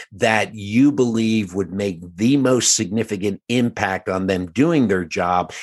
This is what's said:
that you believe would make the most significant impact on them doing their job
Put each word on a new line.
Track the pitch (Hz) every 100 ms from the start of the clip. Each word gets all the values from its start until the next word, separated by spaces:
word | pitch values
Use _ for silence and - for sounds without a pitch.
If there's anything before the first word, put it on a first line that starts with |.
| -
that | 95 113 110 98 107
you | 101 113 143
believe | 143 123 113 113 110 95
would | 92 82
make | 98 101 85 90 85
the | 117 143
most | 127 127 - -
significant | 98 110 107 104 101 98 -
impact | 123 120 - 101 92 -
on | 92 95
them | 92 87
doing | 92 156 160 113
their | 95 85
job | 98 87 90 85 -